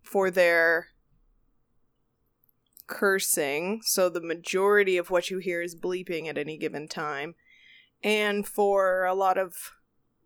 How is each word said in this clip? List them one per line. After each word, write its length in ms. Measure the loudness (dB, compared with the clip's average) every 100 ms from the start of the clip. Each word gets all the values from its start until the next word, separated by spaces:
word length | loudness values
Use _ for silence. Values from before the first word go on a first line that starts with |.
for 280 | -6 0 2
their 580 | 4 4 6 4 2 -2 _ _ _ _ _ _ _ _ _ _ _ _ _ _ _ _ _ _ -20 -14
cursing, 920 | -2 2 2 0 -2 0 -2 -2 -4
so 260 | -2 2 2
the 120 | 0
majority 760 | -4 -6 -2 0 4 4 4 2
of 140 | 2
what 200 | 0 0
you 80 | -4
hear 240 | -4 -4
is 120 | -6
bleeping 520 | -6 -6 -6 -4 -6 -6
at 100 | -6
any 180 | -6 -6
given 300 | -6 -6 -10
time, 460 | -8 -6 -6 -8 -12 _ _ _ -20 _ _
and 440 | -2 0 0 -2 -4
for 580 | 0 2 4 2 2
a 100 | 0
lot 240 | 2 2 2
of 340 | -2 -6 -16 -18 _ _ _ _